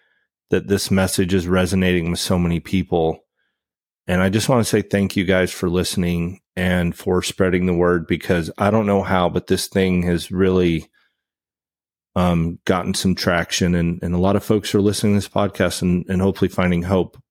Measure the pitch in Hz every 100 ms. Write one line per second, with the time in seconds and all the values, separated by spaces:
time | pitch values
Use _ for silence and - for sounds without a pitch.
0 | _ _ _ _ _ 95 85 98 - 95
1 | 95 - 92 95 87 92 90 95 92 90
2 | 85 87 - 90 87 85 - 95 87 87
3 | 80 80 _ _ _ _ _ _ _ _
4 | - 90 95 107 - 127 107 107 - 101
5 | 98 104 90 92 90 - 92 90 87 -
6 | 87 87 85 92 _ - 90 90 85 -
7 | 101 90 - - 92 90 92 87 87 90
8 | 80 90 - 90 80 - 101 110 104 98
9 | 92 92 87 87 - 95 - 98 95 90
10 | 87 85 - 90 95 92 90 82 - _
11 | _ _ _ _ _ _ _ _ _ _
12 | _ 92 90 85 82 87 - 92 90 95
13 | 95 87 - 87 82 - 90 87 85 87
14 | 87 87 95 101 - 107 - 107 101 101
15 | 107 101 92 - 101 - 90 - 92 90
16 | - 92 95 - 92 - 90 87 90 95
17 | 87 - _